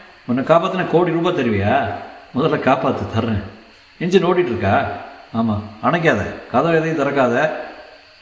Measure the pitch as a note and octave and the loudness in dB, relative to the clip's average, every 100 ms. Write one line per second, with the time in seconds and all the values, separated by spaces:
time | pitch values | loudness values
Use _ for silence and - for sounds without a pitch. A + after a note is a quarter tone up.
0 | - - - B2 C3 E3 F#3 F#3 E3+ D#3+ | -20 -12 -4 -2 2 2 2 -2 0 2
1 | F3 E3 F3 D3 A#2+ G2+ G#2 C3+ G#2+ - | 2 2 0 0 0 0 2 0 0 -6
2 | - - - A#2+ D#3+ D3 C3 C#3 C3+ G#2+ | -12 -18 -8 -2 0 0 2 2 0 -2
3 | G2 A2+ A2+ G#2 - - - - - - | -2 -2 -2 -2 -4 -12 -20 -20 -20 -6
4 | E3+ F#3 E3+ F3+ - - G2 C3 G#2 - | 0 2 4 2 0 0 2 2 0 -6
5 | - - - A2+ A2+ G2+ - - B2 E3+ | -12 -18 -6 -2 0 -2 -6 -4 0 2
6 | D#3+ A2+ F2 - - A#2+ E3 E3 D#3+ D#3 | 2 2 -2 -8 -2 0 2 2 0 0
7 | C#3 C#3 B2 A#2+ D#3 - - - - - | 0 2 2 2 0 -2 -10 -16 -20 -20
8 | - - | -20 -20